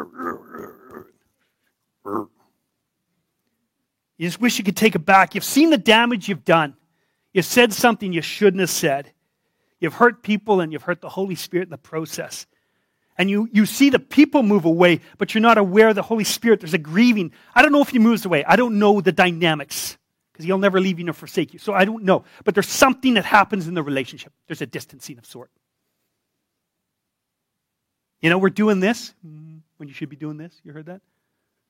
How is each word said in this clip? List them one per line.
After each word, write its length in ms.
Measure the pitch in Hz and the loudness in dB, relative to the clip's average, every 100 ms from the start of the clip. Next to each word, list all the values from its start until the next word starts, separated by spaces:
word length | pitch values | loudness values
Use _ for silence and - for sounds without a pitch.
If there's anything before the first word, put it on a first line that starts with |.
| 76 247 262 - - 80 82 - - 78 - _ _ _ _ _ _ _ _ _ 101 104 101 _ _ _ _ _ _ _ _ _ _ _ _ _ _ _ _ _ _ - | -8 -12 -12 -12 -16 -18 -18 -20 -20 -20 -20 _ _ _ _ _ _ _ _ _ -10 -8 -10 _ _ _ _ _ _ _ _ _ _ _ _ _ _ _ _ _ _ -10
You 60 | 170 | -8
just 140 | 165 | -2
wish 180 | 240 - | -2 0
you 60 | |
could 120 | 202 - | -4 0
take 200 | 220 180 | 0 0
it 100 | 151 | 2
back. 300 | 190 175 190 | 4 4 -2
You've 80 | |
seen 260 | - 269 320 | -2 2 4
the 80 | 277 | 4
damage 500 | 226 220 240 240 196 | 4 4 2 -2 -6
you've 160 | 170 | -4
done. 300 | - 165 147 - _ _ _ _ _ | 0 0 0 -8 _ _ _ _ _
You've 120 | 190 | -4
said 280 | - 247 240 | -2 2 2
something 400 | 190 240 220 196 | 2 0 0 -4
you 80 | 165 | -6
shouldn't 400 | - - 208 190 | -8 0 0 2
have 80 | 175 | -4
said. 440 | - 160 139 - _ _ _ _ _ _ - | -2 -4 -4 -8 _ _ _ _ _ _ -8
You've 160 | 165 | -6
hurt 300 | - 240 - | 2 2 0
people 360 | - 214 - 190 | -4 -4 0 0
and 120 | 160 | -2
you've 100 | 147 | -8
hurt 180 | - 170 | -10 -10
the 80 | 165 | -10
Holy 280 | - 196 170 | -10 -8 -10
Spirit 320 | - 175 185 | -8 -8 -8
in 20 | |
the 80 | - | -14
process. 640 | - 160 156 - - - - _ _ _ _ _ _ - | -14 -12 -12 -12 -14 -16 -20 _ _ _ _ _ _ -4
And 140 | 196 | -2
you, 180 | 202 226 | -2 0
you 120 | 208 | 0
see 260 | 208 - 277 | 0 2 2
the 100 | 262 | 2
people 420 | - - 302 294 | 0 2 4 4
move 220 | 214 208 | 2 2
away, 380 | 165 170 180 160 - - | 2 4 4 2 -4 -10
but 160 | 202 | -6
you're 60 | 220 | 0
not 160 | 233 220 | 4 4
aware 340 | 196 202 220 | 4 4 4
of 40 | |
the 80 | 202 | 2
Holy 220 | - 226 | -2 -4
Spirit. 340 | 202 - 233 208 | -4 -2 0 0
There's 160 | 160 | 0
a 40 | 175 | -6
grieving. 520 | 147 175 247 214 170 _ _ | -2 2 2 2 -4 _ _
I 80 | 240 | 2
don't 80 | 294 | 4
know 100 | 285 | 4
if 100 | 277 | 2
he 100 | 254 | 2
moves 260 | 220 226 190 | 2 2 0
away. 180 | 156 | 0
I 120 | 147 196 | 2 2
don't 240 | 247 208 | 2 2
know 200 | 208 208 | 2 2
the 120 | 180 | 2
dynamics, 840 | 160 180 165 170 151 139 - - - _ _ _ | 2 0 2 -2 -2 -6 -12 -12 -14 _ _ _
'cause 120 | - | -12
he'll 140 | 165 190 | -4 0
never 220 | 202 190 | 0 0
leave 180 | 190 175 | -2 -4
you 60 | |
nor 100 | 170 | -8
forsake 380 | - - 185 151 | -10 -8 -6 -6
you. 80 | 175 | -8
So 120 | - | -4
I 120 | 196 | -2
don't 180 | 202 226 | -2 -2
know. 220 | 190 170 - - | -2 -2 -2 -10
But 120 | - | -4
there's 140 | 202 - | -2 -2
something 460 | - 269 262 262 | 2 2 2 0
that 100 | 220 | 0
happens 440 | - 208 190 202 165 | 0 0 0 -4 -8
in 60 | |
the 100 | 175 | -8
relationship. 480 | 143 135 127 147 - _ - | -6 -6 -8 -14 -20 _ -16
There's 140 | 156 | -14
a 40 | 139 | -14
distancing 520 | 156 - 131 - 120 | -14 -18 -20 -20 -20
of 80 | - | -20
sort. 260 | 123 127 _ _ _ _ _ _ _ _ _ _ _ _ _ _ _ _ _ _ _ _ _ _ _ _ _ _ _ | -20 -20 _ _ _ _ _ _ _ _ _ _ _ _ _ _ _ _ _ _ _ _ _ _ _ _ _ _ _
You 100 | 165 | 0
know, 80 | 180 | 2
we're 120 | 190 | 0
doing 300 | 190 214 190 | 0 0 0
this 340 | 190 233 - _ | -2 -4 -10 _
when 640 | 160 151 160 160 _ - 147 | -20 -20 -20 -20 _ -20 -20
you 60 | |
should 140 | 135 143 | -14 -14
be 80 | 139 | -12
doing 220 | 151 151 | -14 -14
this. 220 | 170 _ | -18 _
You 80 | 170 | -20
heard 140 | 147 156 | -20 -20
that? 160 | 190 _ _ _ _ _ _ | -20 _ _ _ _ _ _